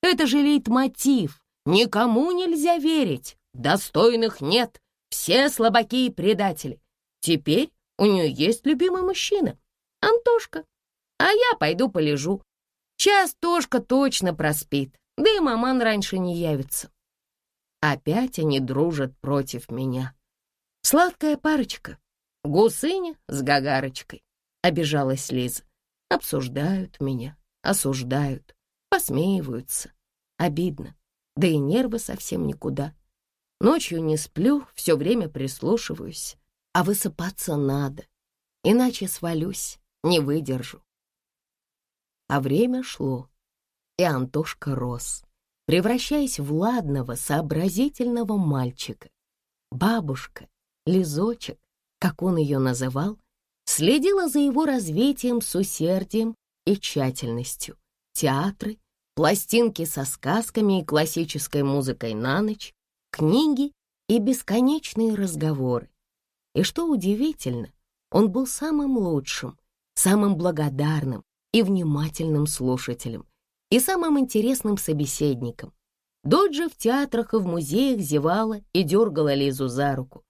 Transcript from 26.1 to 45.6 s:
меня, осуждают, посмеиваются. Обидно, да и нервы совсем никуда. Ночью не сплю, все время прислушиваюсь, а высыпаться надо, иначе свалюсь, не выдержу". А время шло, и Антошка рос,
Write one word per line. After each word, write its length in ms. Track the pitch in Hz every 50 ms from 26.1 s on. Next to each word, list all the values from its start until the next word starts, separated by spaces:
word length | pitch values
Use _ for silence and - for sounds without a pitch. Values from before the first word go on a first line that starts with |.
| - - - - - 143 131 127 127 139 143 170 196 190 185 185 - -
меня, 360 | 143 135 135 123 113 135 - _ _ _ _ _ _
осуждают, 920 | - 202 196 - 139 135 131 127 123 131 139 147 139 135 - _ _ - _ _ _ _ _ _ _
посмеиваются. 1000 | - 370 - - 139 135 160 190 196 190 160 135 123 113 131 - - - - - _ _ _ _ _ _ _ _ _ _
Обидно, 580 | 160 175 147 151 175 185 151 139 143 - - _ _ _ _ _ _ _ _
да 120 | - 147 180
и 100 | 160 147
нервы 400 | 139 139 160 247 262 254 214 233
совсем 480 | 220 - - - - - - 180 165
никуда. 480 | 147 143 151 - - 139 135 143 147 - _ _ _ _ _ _ _ _ _ _ _ _ _
Ночью 440 | - 220 302 339 - - 175 165 160
не 140 | 156 156 151
сплю, 500 | 151 - _ 147 170 240 294 294 269 - _
все 200 | - - - 165
время 320 | 156 147 170 240 240 190 151
прислушиваюсь, 1120 | - 139 135 135 131 - - 143 208 233 - - - - - - - - - - - _ _ _ _ _ _ _ _
а 100 | 175 180
высыпаться 720 | 180 208 202 - 196 151 - 165 180 190 - - - 160
надо, 500 | 147 143 135 135 139 143 135 139 147 - _ _ _ _ _ _ _ _ _ _ _ _
иначе 440 | 170 208 240 254 254 240 - 202 175
свалюсь, 720 | - - - 170 165 160 160 185 196 - - - - _ _ _ _ _ -
не 160 | 156 180 170
выдержу". 640 | 147 135 143 160 151 131 131 127 123 - - - _ _ _ _ _ _ _ _ _ _ _ _ _ _ _ _ _ _ _ _ _ _ _ _ _ _ _ _ _ _
А 120 | 139 143
время 440 | 135 139 135 165 233 254 254 254 254
шло, 460 | - - - - 139 131 123 131 _ _ _ _ _ _ _ _ _ _ _ _ _ _ -
и 60 | 180
Антошка 720 | 175 147 131 127 127 - 147 156 - - _ - 147 139
рос, 480 | 127 123 123 120 120 - - - - - _ _ _ _ _ _ _